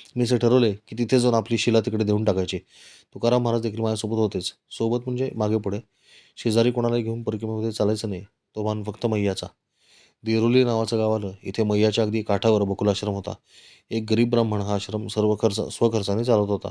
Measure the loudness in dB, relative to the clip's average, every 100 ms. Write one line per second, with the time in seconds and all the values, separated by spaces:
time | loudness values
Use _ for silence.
0 | -10 -4 0 2 4 4 4 0 -8 -6
1 | 0 2 4 2 0 0 2 2 2 0
2 | 2 2 2 0 -2 -6 -10 _ -20 -20
3 | _ -4 0 2 2 -2 -2 -2 -2 -2
4 | -2 0 0 -2 -6 -12 _ -6 -2 -2
5 | -4 -4 -4 -2 0 0 -2 -6 -10 _
6 | _ -20 _ -6 0 2 2 2 0 -2
7 | -2 -6 -6 -6 -6 -4 -4 0 0 0
8 | -4 -6 -10 _ _ -6 -4 -4 -6 -6
9 | -2 0 0 -2 -8 -16 _ _ _ _
10 | _ _ -2 0 4 4 4 0 0 0
11 | 0 0 -4 -8 -8 -2 0 4 2 2
12 | 0 0 0 0 2 2 0 0 0 0
13 | -2 -6 -8 -12 _ -20 -20 -20 _ -6
14 | 0 2 2 2 2 0 -2 -2 -4 -6
15 | -4 0 0 2 0 0 -4 0 0 0
16 | 0 -2 2 2 2 -2 -4